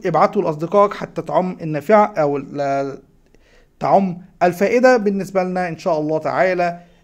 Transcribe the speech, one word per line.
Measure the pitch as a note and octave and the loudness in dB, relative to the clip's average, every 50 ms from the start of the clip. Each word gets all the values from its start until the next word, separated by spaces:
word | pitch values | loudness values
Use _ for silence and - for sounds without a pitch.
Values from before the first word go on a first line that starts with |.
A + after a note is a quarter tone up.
| - | -4
ابعته | F#3 D#3+ D3+ F#3+ G3+ G3+ G#3 | 0 2 4 2 2 2 -2
لأصدقائك | - E3+ D#3 D3 E3 E3 - G3+ G3+ G#3 G3+ | -2 -2 -4 -4 -6 0 2 2 2 2 0
حتى | - - - - E3 | -8 -12 -10 -10 -10
تعم | D#3+ - D3 E3 F#3 F#3 F3+ - | -8 -2 -2 0 0 -2 -6 -8
النافعة | E3+ D#3 D3+ C#3+ C#3 - G#3+ G#3 G#3 | -8 -6 -6 -6 0 4 4 4 4
أو | G#3 G#3 E3+ D3+ C#3+ C#3+ | 2 0 -2 0 0 -2
ال-، | C#3+ C#3 - C#3+ C#3+ C#3+ C#3 C#3 C#3 C#3 C#3 C3+ - _ _ _ _ _ _ _ _ _ _ _ _ _ _ _ _ | -4 -6 -8 -8 -6 -4 -2 -2 -2 -4 -6 -8 -12 _ _ _ _ _ _ _ _ _ _ _ _ _ _ _ _
تعم | - C#3 D#3 G3 G3 F#3 E3+ - - - _ _ F3 | 0 2 4 4 2 0 -4 -8 -14 -20 _ _ 0
الفائدة | F3+ F3 F3 G3+ G3+ A#3 B3 A#3+ B3+ B3+ | 0 2 0 0 2 2 4 4 4 4
بالنسبة | A#3+ G3 G#3 G3 G3 F#3 - F#3+ F#3+ F#3 | 4 2 0 -2 -2 -6 -4 -4 -4 -2
لنا | F#3 F3+ F#3 F3+ | -2 -4 -4 -4
إن | F3 E3 | -6 -8
شاء | - - F#3+ D#3+ D3+ | -6 -4 -2 -2 -2
الله | D3+ D3+ D#3 | -2 -2 -4
تعالى. | D#3 D3+ C#3 B2+ C#3+ F3 F#3 F#3 F3 F3 F3 E3+ - - _ _ _ | -4 -4 -4 0 0 0 2 2 0 -2 -2 -4 -8 -16 _ _ _